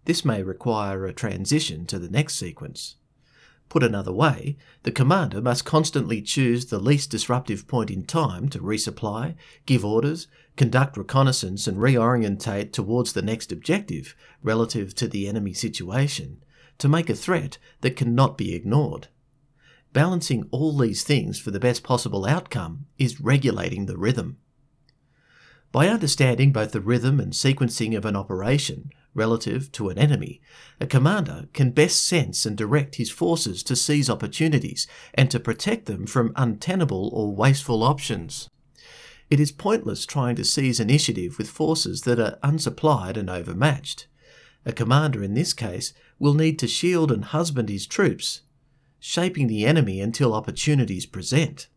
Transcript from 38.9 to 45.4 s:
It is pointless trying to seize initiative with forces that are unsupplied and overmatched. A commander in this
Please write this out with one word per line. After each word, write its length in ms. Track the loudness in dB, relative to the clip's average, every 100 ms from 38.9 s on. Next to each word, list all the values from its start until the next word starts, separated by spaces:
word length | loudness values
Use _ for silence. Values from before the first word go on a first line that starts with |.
| -20 -20 -20 _
It 120 | 2
is 100 | 2
pointless 560 | 0 0 0 0 -6 -4
trying 300 | -2 -2 0
to 80 |
seize 340 | 0 0 0 2
initiative 580 | 4 4 4 -2 -6 -6
with 120 | -8
forces 520 | -2 0 0 -2 -2
that 180 | 0 2
are 180 | 0 0
unsupplied 720 | 0 0 -2 0 2 2 0 -6
and 120 | -6
overmatched. 800 | -6 -6 0 2 0 -6 -14 -16 _ _ -20 -20 _
A 80 | -8
commander 500 | -4 4 4 4 0
in 100 | -2
this 180 | 0